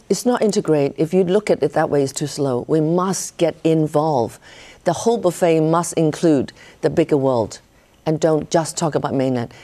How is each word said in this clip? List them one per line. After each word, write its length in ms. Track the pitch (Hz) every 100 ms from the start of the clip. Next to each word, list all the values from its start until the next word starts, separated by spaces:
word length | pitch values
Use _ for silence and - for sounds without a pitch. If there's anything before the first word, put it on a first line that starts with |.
| -
it's 160 | 190 240
not 160 | 247
integrate. 500 | 214 202 - 156 139 -
If 160 | 160
you 100 | 185
look 240 | 180 190 208
at 140 | 175
it 100 | 143
that 160 | 147 156
way, 140 | 143
it's 100 | 139
too 140 | - 143
slow. 400 | - 139 123 -
We 140 | 160
must 560 | 156 175 185 180 - -
get 180 | 165 -
involved. 760 | 165 160 151 151 156 143 110 - - - - -
The 80 | -
whole 240 | 170 226 233
buffet 440 | 180 170 175 160
must 340 | 156 165 170
include 580 | - 160 143 170 147 107 - - -
the 80 | 156
bigger 260 | 139 160 151
world 440 | 135 123 110 - _ _ _ _
and 140 | - 156
don't 320 | 160 156 156
just 260 | 170 156 -
talk 200 | 165 143
about 180 | 143
mainland. 400 | 135 131 127 117 -